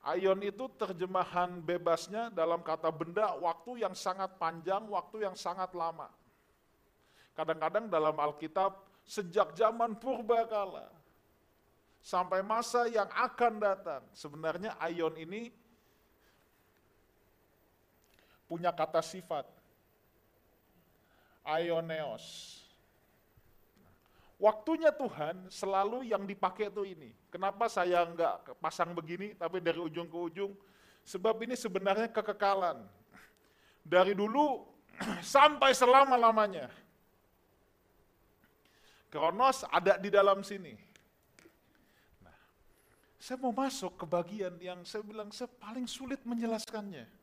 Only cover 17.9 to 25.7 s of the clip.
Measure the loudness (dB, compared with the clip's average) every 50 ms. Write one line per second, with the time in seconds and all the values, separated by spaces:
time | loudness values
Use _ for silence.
17.9 | _ _ _ _ _ _ _ _ _ _ _ _ -8 -2 0 -2 0 0 -2 0
18.9 | 0 0 -2 -2 -8 -14 -8 -6 -6 -6 -6 -8 -14 _ _ _ _ _ _ _
19.9 | _ _ _ _ _ _ _ _ _ _ _ _ _ _ _ _ _ _ _ _
20.9 | _ _ _ _ _ _ _ _ _ _ _ -2 -2 0 0 0 0 -2 -2 -4
21.9 | -6 -6 -6 -6 -8 -10 -12 -16 -16 -16 -16 -18 -18 -20 -20 -20 _ _ _ _
22.9 | _ _ _ _ _ _ _ _ _ _ _ _ _ _ _ _ _ _ _ -20
23.9 | -20 _ _ _ _ _ -20 -20 _ _ 4 4 4 4 0 -2 -2 4 4 2
24.9 | 4 4 -4 -6 -4 -4 -4 -4 -4 -8 -10 -16 -10 -6 -4 0